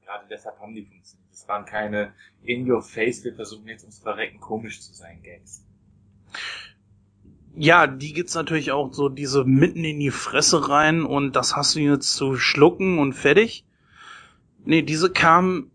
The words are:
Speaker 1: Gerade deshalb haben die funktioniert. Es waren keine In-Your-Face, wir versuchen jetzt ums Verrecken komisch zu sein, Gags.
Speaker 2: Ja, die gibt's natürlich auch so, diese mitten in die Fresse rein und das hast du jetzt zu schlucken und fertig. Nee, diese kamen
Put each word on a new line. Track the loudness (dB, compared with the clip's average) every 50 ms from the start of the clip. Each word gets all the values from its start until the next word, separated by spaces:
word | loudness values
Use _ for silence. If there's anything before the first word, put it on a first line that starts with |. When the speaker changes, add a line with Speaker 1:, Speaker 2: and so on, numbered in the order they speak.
| _
Speaker 1:
Gerade | -18 -18 -18 -16 _
deshalb | -20 -18 -16 -18 -20 _
haben | -20 -20 -18
die | -18 -20
funktioniert. | _ _ _ _ _ _ _ _ _ _
Es | -20 _ _
waren | -10 -10 -10
keine | -10 -8 -8 -8 -6 -4 -6 -6 -6 -10 _ _ _ _ _ _
In-Your-Face, | -6 -6 -6 -2 -2 -2 -2 -2 -8 -6 -4 -4 -4 -4 -6 -10
wir | -12 -12
versuchen | -12 -16 -16 -16 -20 -20 -20
jetzt | -20 -20 _
ums | -20 -20 -14
Verrecken | _ -10 -8 -6 -8 -10 -10 -16
komisch | -12 -10 -10 -10 -8 -10 -16 -18
zu | -20 -20 _
sein, | -20 -20 -20 -20 -20
Gags. | -20 -20 -20 -20 _ -20 -20 -20 _ _ _ _ _ _ _ _ _ _ _ _ _ _ _ -14 -14 -12 -14 -14 -18 -20 _ _ _ _ _ _ _ _ _ _ _ -20 -20 _ _ -20 -10 -2
Speaker 2:
Ja, | 4 6 6 6 6 4
die | 0 -6 -12 -10 -8
gibt's | -8 -8 -8 -6
natürlich | -8 -6 -4 -4 -4 -2 -2
auch | -4 -4 -4 -6 -4
so, | -2 -4 -2
diese | -2 -4 -8 -2 0 0 4
mitten | 4 6 6 6 4 2 -2 -6
in | -2 0 0
die | 0 0
Fresse | -4 -4 -8 -2 -2 0 2 2 2 2 2 2
rein | 2 4 4 4 4 2 0
und | 0 0 -2 -2 0 -2
das | -2 -2 -2 -4
hast | -2 -2 -2 -2
du | 0
jetzt | 2 2 2 2 0 -4 -4
zu | -2 -2 -2 -2 -2
schlucken | -2 -2 4 6 6 4 4 2 -2 -2 0 0
und | 0 -2 -2
fertig. | -2 0 4 4 4 4 2 -2 -14 _ _ _ _ _ _ _ -20 -20 -20 -20 -20 -20 -20 _ _ _ _ _ _ -2
Nee, | 2 2 2
diese | 2 0 -2 0 0 0
kamen | 0 2 4 6 6 6 6 4 0 -2 -6 -10 _